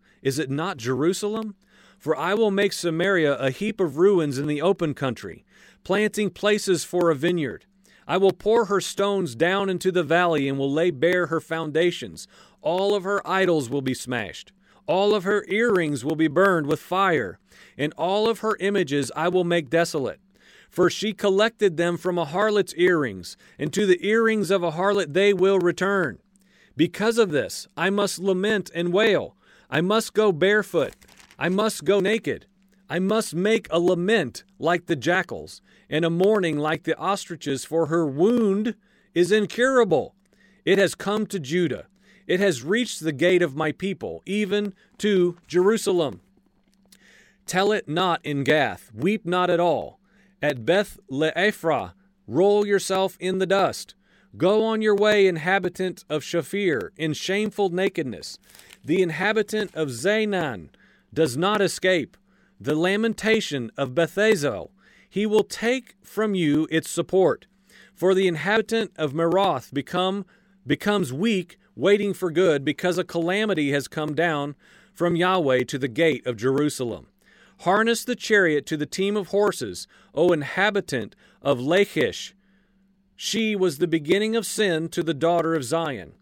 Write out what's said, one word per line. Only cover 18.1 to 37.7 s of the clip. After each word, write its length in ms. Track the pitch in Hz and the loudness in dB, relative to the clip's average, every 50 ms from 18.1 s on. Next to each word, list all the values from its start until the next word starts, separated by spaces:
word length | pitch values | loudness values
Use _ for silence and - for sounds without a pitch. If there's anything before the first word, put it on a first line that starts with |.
| 196 208 220 226 | 2 2 2 0
of 120 | 226 - | 0 -2
her 180 | - 220 202 - | -2 -4 -4 0
images 520 | 175 202 202 196 175 135 143 143 135 120 - | 0 0 0 0 0 0 0 -2 -2 -2 -4
I 140 | 147 160 175 | -2 -2 0
will 140 | 175 185 180 | 2 2 2
make 260 | 175 170 175 151 120 | 2 0 0 0 0
desolate. 500 | 160 165 170 165 - 151 131 104 - - _ _ _ _ _ _ - - - _ | 0 0 0 2 -2 -4 -4 -4 -6 -8 _ _ _ _ _ _ -20 -20 -20 _
For 200 | - 175 180 170 | 0 2 2 2
she 240 | - - 196 220 196 | 2 0 -4 -4 -4
collected 640 | - - 202 190 196 214 226 226 - 208 190 160 156 | -2 0 0 2 4 2 2 0 0 0 0 2 2
them 200 | 170 175 175 170 | 0 0 -2 -2
from 200 | - 185 180 175 | -4 -2 -2 -2
a 80 | 165 | -2
harlot's 480 | 143 165 185 214 220 214 208 185 - - | -2 -2 0 0 2 2 2 0 0 0
earrings, 640 | 160 175 180 180 156 143 117 95 92 85 - - _ _ - _ - | 2 2 4 4 2 0 -2 -4 -8 -12 -14 -18 _ _ -20 _ -8
and 140 | 143 156 - | -8 -4 -2
to 120 | 190 208 | 0 2
the 200 | 190 180 175 175 | 2 2 2 2
earrings 460 | 202 220 226 226 220 220 214 196 160 | 0 2 2 2 2 0 0 0 0
of 100 | 196 190 | 0 0
a 100 | 175 170 | 0 -2
harlot 420 | 151 170 190 202 202 202 175 143 143 | -4 -2 0 0 0 0 -2 -2 0
they 200 | 185 202 202 202 | 2 2 2 4
will 260 | 175 185 190 196 190 | 4 4 4 4 4
return. 600 | 175 175 165 - 185 196 202 196 175 131 92 - _ _ _ _ _ _ _ _ _ _ - | 2 0 0 0 -2 0 0 0 -2 -2 -4 -10 _ _ _ _ _ _ _ _ _ _ -2
Because 420 | - 160 160 - - 202 226 226 233 | -2 -2 -2 0 -2 -2 0 2 2
of 140 | 220 185 | 0 2
this, 360 | 151 135 104 85 - - - _ - - | 2 -2 -2 -4 -8 -12 -14 _ -8 -4
I 120 | 165 190 | -2 0
must 300 | 196 208 202 185 - 165 | 0 0 0 -2 -2 -4
lament 500 | 185 196 190 185 190 214 220 202 175 - - | -2 -2 0 0 0 -2 -2 -2 -4 -6 -6
and 160 | 170 170 175 | -4 -4 0
wail. 460 | 175 202 220 220 190 147 95 78 _ _ _ _ - _ _ - | 2 2 2 2 2 0 -2 -4 _ _ _ _ -20 _ _ -6
I 120 | 127 151 | -2 -2
must 320 | 170 190 214 226 220 - - | 0 2 0 0 -2 -2 0
go 180 | 208 214 208 | 2 2 2
barefoot. 640 | 175 143 185 196 208 214 202 - - 165 131 - - _ - - - _ - _ - - | 2 2 2 2 2 2 0 0 -2 -2 -2 -2 -6 _ -20 -20 -20 _ -20 _ -10 -4
I 100 | 131 170 | -2 -2
must 360 | 185 202 214 220 - - 147 | 0 0 0 -2 -2 -4 -2
go 140 | 165 202 202 | 0 2 2
naked. 460 | 185 196 220 233 - 147 107 - - _ _ _ _ _ _ _ _ - | 2 0 -2 -2 -2 -4 -6 -6 -8 _ _ _ _ _ _ _ _ -6
I 100 | 139 175 | -4 -2
must 340 | 190 196 214 226 208 - 147 | 0 0 0 0 -2 -2 -4
make 340 | 170 185 214 226 226 - - | -2 0 2 0 0 0 0
a 80 | 156 175 | 0 2
lament 640 | 175 175 185 170 175 190 233 214 151 120 - - - _ _ - | 2 2 2 2 2 2 2 2 0 -2 -6 -14 -20 _ _ -4
like 260 | 139 160 175 175 - | -2 0 0 0 0
the 100 | - 170 | -4 -4
jackals, 640 | 135 110 160 175 185 180 - 113 80 76 78 - - _ _ _ _ _ - | -2 0 0 0 0 0 -4 -8 -12 -12 -14 -18 -20 _ _ _ _ _ -6
and 140 | 147 156 170 | -2 -2 0
a 60 | 165 | 0
mourning 480 | 170 170 185 208 220 208 185 165 151 147 | 0 2 2 4 4 2 0 0 -2 -2
like 260 | 147 151 165 156 - | -2 -2 -4 -4 -4
the 140 | 160 160 - | -4 -4 -4
ostriches, 680 | 151 180 202 196 - - 170 - - 147 139 127 - | -2 -4 -4 -4 -4 -12 -14 -10 -6 -4 -4 -4 -6
for 240 | - | -4